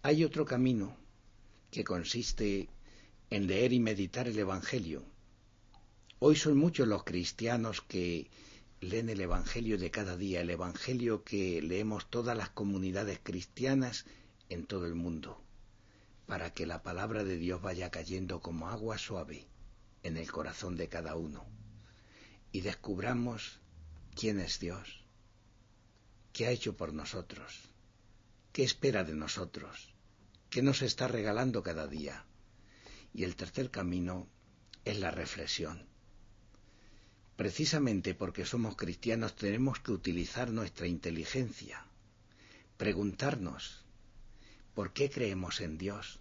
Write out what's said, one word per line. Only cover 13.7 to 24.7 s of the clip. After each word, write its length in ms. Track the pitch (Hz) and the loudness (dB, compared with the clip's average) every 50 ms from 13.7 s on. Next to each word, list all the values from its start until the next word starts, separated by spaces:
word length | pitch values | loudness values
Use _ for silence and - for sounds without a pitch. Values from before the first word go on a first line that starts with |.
| 135 139 131 123 117 - - - - - - - - - - - | 4 4 4 2 -2 -6 -10 -12 -20 -20 -20 -20 -20 -20 -12 -10
en 160 | 95 85 85 | -8 -8 -4
todo 200 | - 101 95 87 | -4 -2 -2 0
el 100 | 85 85 | -2 -2
mundo, 460 | 85 85 87 82 78 71 - - - - - - - - - - - - - - - - - - - - | -2 -2 -2 -2 -4 -6 -10 -12 -14 -16 -20 -20 -20 -20 -20 -20 -20 -20 -20 -20 -20 -20 -20 -20 -20 -8
para 280 | - 104 90 85 85 - | -6 -6 -4 -4 -6 -4
que 120 | - 85 | -4 -4
la 180 | 82 85 - - | -4 -4 -6 -6
palabra 400 | 95 87 90 104 110 113 107 104 | -6 -4 -2 -2 -2 0 0 0
de 140 | 95 92 | 0 0
Dios 240 | 82 85 90 90 90 | 0 0 0 -2 -2
vaya 280 | 92 95 90 90 90 87 | -2 -4 -4 -4 -4 -6
cayendo 520 | - 87 80 85 92 95 92 87 92 82 | -6 -6 -6 -4 -4 -4 -2 -4 -4 -6
como 260 | - 87 85 80 80 | -4 -4 -4 -4 -4
agua 300 | 90 117 107 110 113 107 | -4 -4 -4 -4 -4 -4
suave 500 | - - - 107 90 78 - 76 - - - - - - - - - - - - - - | -4 -4 -4 -4 -6 -6 -6 -10 -14 -14 -18 -20 -18 -18 -18 -18 -20 -20 -20 -20 -10 -6
en 140 | 87 80 | -4 -4
el 120 | 82 82 - | -4 -4 -4
corazón 460 | - 80 73 73 - - 101 90 90 | -4 -4 -4 -6 -6 -6 -6 -4 -2
de 140 | 82 87 80 | -4 -4 -4
cada 260 | 87 85 82 78 78 | -4 -6 -4 -4 -4
uno, 300 | 82 82 78 71 67 - - - - - - - - - - - - - - - - - - - - - - | -4 -4 -4 -6 -10 -12 -12 -14 -16 -16 -18 -18 -20 -20 -20 -20 -20 -20 -20 -20 -20 -20 -20 -20 -20 -16 -8
y 100 | - 95 | -6 -4
descubramos 1000 | 90 98 92 - - 107 98 90 98 117 127 120 120 123 113 107 - - - - - - - - - - - - - - - | -4 -4 -4 -4 -4 -4 -2 0 0 2 2 2 0 0 -2 -4 -8 -10 -12 -16 -20 -20 -20 -18 -16 -16 -16 -16 -16 -12 -6
quién 260 | - 110 110 104 98 | 0 0 2 2 2
es 200 | 87 78 - - | 0 -2 -4 -4
Dios, 460 | 95 85 | -4 -6